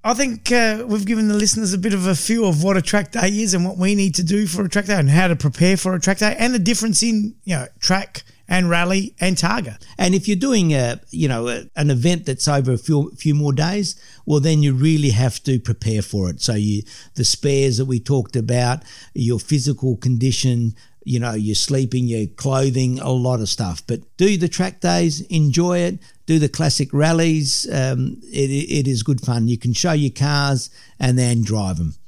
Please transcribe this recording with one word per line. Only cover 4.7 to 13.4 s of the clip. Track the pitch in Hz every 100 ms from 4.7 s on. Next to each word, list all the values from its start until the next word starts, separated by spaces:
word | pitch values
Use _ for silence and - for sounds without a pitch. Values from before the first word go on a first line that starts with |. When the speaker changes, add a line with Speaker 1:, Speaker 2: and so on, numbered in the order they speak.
| 202 190
Speaker 1:
day | 196
and | 139
how | 156 185
to | 156
prepare | 147 - 175 190
for | 185
a | 180
track | 185 190
day | 214 -
and | 240
the | 247
difference | 180 240 226 170
in, | 226 214 208 -
you | -
know, | 160 127 -
track | 190 190 - - - _ -
and | 185 175
rally | 170 175 196 190 -
and | 185 175
targa. | - 233 143 101 - -
Speaker 2:
And | 180
if | 190 202
you're |
doing | 196 269 226 170
a, | 143 120 120 -
you | 160 147
know, | 117 120
a, | 117 - -
an | 147
event | 127 156 175
that's | - 131 -
over | 143 131
a | 120
few, | - 147 156 -
few | 156
more | 147